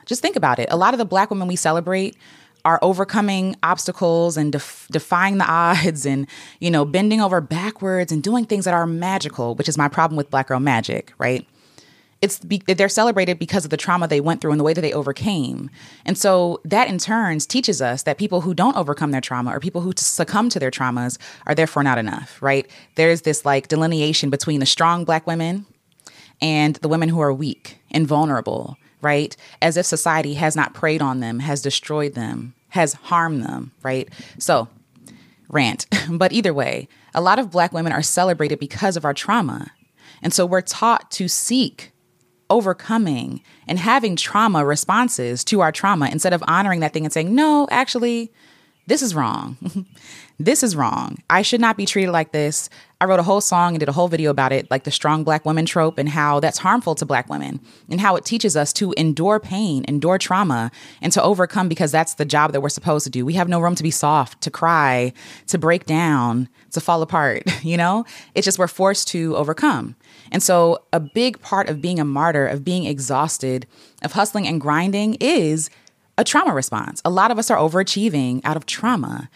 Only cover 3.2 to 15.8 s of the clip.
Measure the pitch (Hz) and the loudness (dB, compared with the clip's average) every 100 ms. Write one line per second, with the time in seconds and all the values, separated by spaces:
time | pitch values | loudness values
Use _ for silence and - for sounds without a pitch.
3.2 | 202 190 185 - 160 180 - - 175 165 | 0 0 -2 -2 -2 0 -2 0 2 2
4.2 | 170 156 151 143 - - - 156 - 175 | 2 0 -2 -2 -6 -18 -6 -4 0 2
5.2 | 190 196 - 165 170 170 170 156 139 135 | 2 2 2 2 4 2 0 -2 -2 -2
6.2 | 139 - - - 175 160 143 180 208 220 | -4 -12 -20 -6 0 2 2 2 2 2
7.2 | 196 180 143 160 202 - 190 185 180 156 | 2 2 0 -4 -6 -6 -2 -2 0 -2
8.2 | 185 247 220 202 180 175 170 165 180 190 | 0 0 0 -2 0 0 0 -2 -2 -4
9.2 | 147 - 120 117 143 151 143 165 160 156 | -4 -6 -6 -2 -2 0 0 2 0 0
10.2 | 143 135 131 131 139 117 107 - - - | -2 -2 0 0 0 0 -2 -6 -8 -4
11.2 | 123 127 - _ _ - _ _ _ - | -2 -2 -6 _ _ -20 _ _ _ -4
12.2 | 196 - 170 196 - 185 196 - 233 196 | -4 -2 -4 -4 0 2 2 2 2 2
13.2 | 175 170 165 196 147 151 - 180 165 147 | 0 -2 -2 -2 -2 -4 0 0 2 2
14.2 | 151 151 156 151 147 165 156 151 139 135 | 2 0 0 2 2 0 -2 -2 -4 -4
15.2 | 220 185 123 64 - - | -2 -2 -4 -6 -10 -16